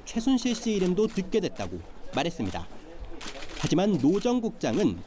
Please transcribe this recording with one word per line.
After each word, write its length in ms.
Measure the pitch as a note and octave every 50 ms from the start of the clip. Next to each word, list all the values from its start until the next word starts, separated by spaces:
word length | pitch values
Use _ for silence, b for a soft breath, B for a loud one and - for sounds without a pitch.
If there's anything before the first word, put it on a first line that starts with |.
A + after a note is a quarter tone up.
| -
최순실 500 | - - A3+ A3 C4+ C4+ B3 - B3 A#3
씨 180 | - - A#3 G#3+
이름도 340 | G3+ F#3 F3+ F3+ F3+ G#3+
듣게 320 | A3 - G3 F#3 F#3+ - A3
됐다고 400 | F#3 - - - G2+ F2 F2+ F2 E2 - - - - - -
말했습니다. 520 | - C#3+ E3+ E3+ - A2+ F#2+ F2 F2 - - - - - - - - - - - - - - - - - - - -
하지만 380 | - D3 E3 D#3+ F#3+ G#3+ G3+ C#3
노 200 | A#2 C#3+ F#3 G3+
전 220 | - B3 A#3+ B3+
국장은 580 | A3+ A3 - - - C3+ A2 E3+ G#3 C3+ F2+ E2+ -